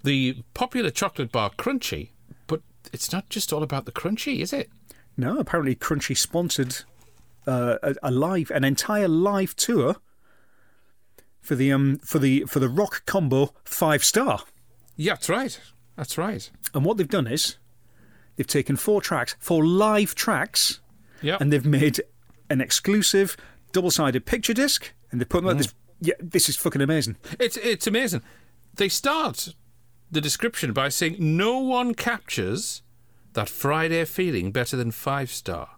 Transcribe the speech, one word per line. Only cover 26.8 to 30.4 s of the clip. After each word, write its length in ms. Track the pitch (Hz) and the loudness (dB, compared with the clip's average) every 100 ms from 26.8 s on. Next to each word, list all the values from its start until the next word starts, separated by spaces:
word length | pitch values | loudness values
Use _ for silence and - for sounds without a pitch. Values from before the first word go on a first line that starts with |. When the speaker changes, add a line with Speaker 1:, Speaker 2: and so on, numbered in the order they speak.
Speaker 2:
amazing. 360 | 139 156 113 - - - | 0 0 -2 -6 -12 -2
Speaker 1:
It's, 180 | 247 - | -2 0
it's 300 | 220 208 226 | -2 0 0
amazing. 340 | 220 254 170 - - - - - - | 0 0 -2 -6 -20 -20 -20 -20 -2
They 120 | 196 | -2
start 600 | - 277 311 311 - - - - - - - - | 0 0 0 -2 -4 -10 -12 -20 -20 -20 -20 -4
the 100 | 156 | -4
description 500 | 147 - | -2 -2